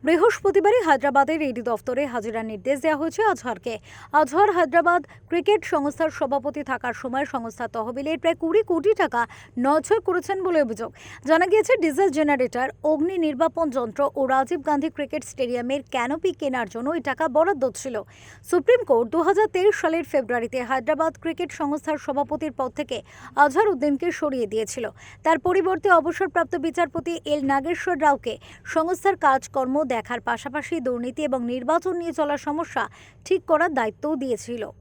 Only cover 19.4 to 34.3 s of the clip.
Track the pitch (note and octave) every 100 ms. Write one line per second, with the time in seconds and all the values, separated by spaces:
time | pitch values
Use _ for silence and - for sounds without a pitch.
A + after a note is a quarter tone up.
19.4 | G#4+ F#4 G4 G4+ D#4+ E4 D4+ D4 A3+ B3
20.4 | A#3 B3+ A#3+ C4 A#3 - A3 - D#4+ D#4+
21.4 | F4 - D4 D4 - D4+ - C4+ C#4+ D4+
22.4 | D#4 B3 B3+ B3 D4 A#3 - - - -
23.4 | D4 C#4 G#4+ D4 D4 C#4 F4 - D4+ C4+
24.4 | G#3+ G#3+ G#3+ - A3+ - - - D#4 D#4+
25.4 | F4+ F4+ F#4 F#4 G4+ E4+ D#4 E4 F#4+ F4
26.4 | E4 F4 E4 - E4 A#3 C4 E4+ - D4
27.4 | C4+ C#4 C#4 E4+ - E4+ D4+ C#4 - -
28.4 | - - - D#4+ E4 F4+ G4 F#4+ D4 C4+
29.4 | - C4+ B3+ C#4 C#4+ A#3+ G#3+ A#3+ - A#3
30.4 | C#4 C#4 - E4+ B3+ A#3+ B3 C4+ D4+ B3+
31.4 | A#3+ B3+ B3 E4 F#4 F4 E4+ D4 D4 D4
32.4 | D4 D4 E4 C4 G#3+ - - - - F#4+
33.4 | - D#4 E4+ D4 A3 - D4+ D#4 C4+